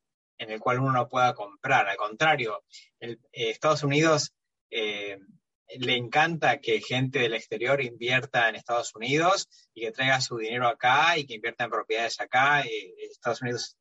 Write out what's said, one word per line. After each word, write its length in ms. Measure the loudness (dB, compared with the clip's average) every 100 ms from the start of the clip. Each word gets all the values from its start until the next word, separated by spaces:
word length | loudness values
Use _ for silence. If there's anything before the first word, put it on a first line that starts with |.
| _ _ _ -14
en 120 | -10
el 100 | -4
cual 200 | -2 0
uno 120 | 2
no 160 | 2 0
pueda 260 | 2 2
comprar. 540 | 2 -8 -10 2 2 2
Al 80 | -2
contrario, 680 | -6 0 2 2 0 -6 -12 -20 -20 _
el, 220 | -14 -14 _
eh, 180 | -6 -4
Estados 320 | 0 0 2
Unidos, 520 | 2 4 4 4 0 -8 _ _ _
eh, 480 | -6 -4 -6 -8 -12 -18 _ _ _ _ -6
le 180 | -2 0
encanta 640 | 0 2 2 2 0 0
que 220 | 0 -2
gente 380 | 0 -2 0 0
del 120 | 0
exterior 480 | -2 -6 -4 0 0
invierta 720 | -2 -4 0 0 0 0 0
en 60 | -2
Estados 380 | -4 -4 -4
Unidos 540 | -8 -2 2 4 2 -2 -14 _
y 80 | -8
que 120 | -8
traiga 280 | -2 0 2
su 160 | 0 -4
dinero 320 | -4 0 0
acá 480 | 2 4 4 4 2
y 80 |
que 80 | -2
invierta 320 | -8 -8 -6
en 60 | -4
propiedades 500 | -4 -2 -2 -2 -4
acá. 400 | -2 2 4 2
Eh, 340 | 0 -6 -10 -14 -16
Estados 300 | -8 -6 -4
Unidos, 380 | -4 -4 -6 -12